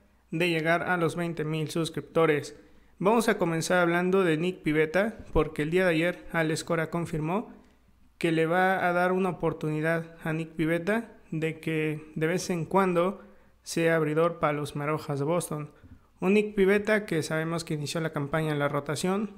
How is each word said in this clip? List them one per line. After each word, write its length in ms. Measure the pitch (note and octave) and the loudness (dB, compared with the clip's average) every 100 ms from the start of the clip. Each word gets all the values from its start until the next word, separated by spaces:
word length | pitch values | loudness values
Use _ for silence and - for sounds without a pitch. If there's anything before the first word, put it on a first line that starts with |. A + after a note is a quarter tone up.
| _ _ _ | _ _ _
de 200 | D#3+ F3 | -2 0
llegar 320 | D#3+ D#3+ E3+ | 2 2 2
a 160 | - F3+ | 2 0
los 180 | D#3+ F3 | 0 0
veinte 280 | E3+ E3 | -4 -4
mil 260 | D3+ D#3 D3+ | -4 -2 -2
suscriptores. 840 | E3+ D#3 D3 - E3 D#3+ D3 C3 - - - _ - | -2 -2 -6 -2 2 4 2 -2 -14 -20 -20 _ -2
Vamos 320 | F#3 A#3+ A3+ | 2 4 2
a 80 | G3+ | 2
comenzar 400 | E3+ D#3+ D#3+ F3+ | 0 0 2 2
hablando 440 | E3+ F3 F3+ G3 | 4 2 2 4
de 140 | F3+ D#3 | 4 2
Nick 220 | F3+ F#3 | 0 -2
Pivetta, 580 | D#3 D3+ D#3 F3+ A3 - - | 0 2 2 2 0 -4 -2
porque 300 | D#3+ D#3 - | 0 0 -2
el 80 | D3+ | 0
día 160 | F3+ F#3 | 2 2
de 80 | |
ayer 320 | D#3+ E3+ E3+ - | 2 0 -2 -4
Alex 320 | E3+ D#3+ D#3 | -2 0 -2
Cora 280 | - E3 D#3+ | -2 -2 -2
confirmó 680 | E3+ E3 D#3 D#3 G3 - - - _ _ _ - _ | -4 -4 -4 -2 -4 -6 -16 -20 _ _ _ -20 _
que 140 | E3+ | 0
le 140 | D#3+ D#3+ | 2 2
va 420 | F3+ F#3 F#3+ F3+ | 2 2 2 0
a 60 | |
dar 180 | F3 F3+ | 2 2
una 160 | F#3 F#3+ | 2 0
oportunidad 880 | D#3+ E3 D#3 D#3 D3+ D#3+ E3 E3 - | 0 -2 -2 -4 -2 0 -2 -4 -8
a 80 | E3 | -4
Nick 200 | D#3+ D#3+ | -4 -4
Pivetta 680 | - D#3 E3+ F3 A3+ A3 - - | -2 0 0 0 -2 -4 -16 -10
de 300 | D#3+ D#3+ D#3 | -4 -4 -4
que 420 | D#3+ D#3 D#3 D3+ - | -4 -2 -2 -4 -8
de 120 | D#3 D#3 | -2 -2
vez 220 | F3 - | 0 -2
en 160 | F3 | -4
cuando 560 | D#3 F#3 F#3 E3+ F#3+ - - - _ _ | 0 2 2 2 0 -2 -14 -20 _ _
sea 320 | - E3 E3 | -6 0 2
abridor 440 | E3 D3+ D#3 E3+ E3 | 2 2 2 2 2
para 160 | D3+ | -2
los 200 | D3 C#3 | 0 -4
Marojas 440 | D3 D3 D#3 - C#3 | -4 -2 -4 -4 -2
de 80 | C#3+ | 0
Boston. 440 | F3 - D3+ D3 - - - _ _ | 0 -2 -8 -10 -16 -20 -20 _ _
Un 120 | F3+ | 2
Nick 220 | G#3+ G#3 | 4 2
Pivetta 500 | G#3 F#3+ G3+ G#3 G#3+ | 2 4 4 2 0
que 180 | G#3 D#3+ | 0 -2
sabemos 400 | - D#3+ D#3+ E3+ | -2 -2 -2 -4
que 120 | E3 | -4
inició 260 | D3+ D3 E3+ | -6 -4 -4
la 140 | D#3+ | -4
campaña 380 | D#3 C#3+ D#3+ D#3 | -4 -2 -2 0
en 60 | D3 | 0
la 120 | C#3+ | 0
rotación, 640 | C#3+ C#3 C#3+ F#3 G3 G#3+ | -2 -4 -2 0 -2 -4